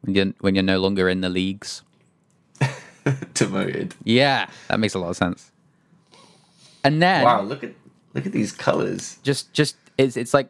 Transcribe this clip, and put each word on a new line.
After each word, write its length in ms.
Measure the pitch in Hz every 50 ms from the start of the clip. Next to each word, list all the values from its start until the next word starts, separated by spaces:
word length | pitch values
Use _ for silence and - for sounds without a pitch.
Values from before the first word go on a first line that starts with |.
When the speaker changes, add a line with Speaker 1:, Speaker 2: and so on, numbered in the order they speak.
Speaker 1:
When 140 | - - 95
you're, 180 | 98 98 98 - _
when 140 | - 98 95
you're 100 | 98 92
no 140 | 95 95 95
longer 320 | 95 95 101 98 92 92
in 100 | 92 92
the 80 | 92 90
leagues. 540 | 90 92 92 95 98 101 - - - - _ _ _ _ _ _ _ _ _ _ _ _ _ _ _ -
Speaker 2:
<laughs> 760 | 143 131 - - - - - _ _ 143 135 135 - - -
Demoted. 600 | - 117 101 95 98 95 95 - - 95 92 - _
Speaker 1:
Yeah, 460 | - - 113 123 139 143 135 120 95 - - - - -
that 120 | - 107
makes 140 | 110 101 -
a 40 | 98
lot 120 | 87 85
of 60 | 92 -
sense. 340 | 98 87 87 - - _ _ _ _ _ _ _ _ _ _ _ _ _ _ - - _ _ _ _ _ _ _ _ - - _
And 200 | - 139 151 156
then 200 | 170 180 190 160
Speaker 2:
Wow, 200 | 127 120 120 107
look 200 | 98 104 143 135
at, 100 | - 107 - _ _ - _ _ _ _ _
look 100 | 139 139
at 80 | 196
these 180 | - - 107 101
colours. 680 | - - - - - - - 95 95 95 - - - _
Speaker 1:
just, 300 | _ 131 139 - - _
just, 240 | _ - 151 139 - _ _ _ _ -
it's, 180 | 135 135 120
it's 160 | 120 120 120
like 160 | - 143 135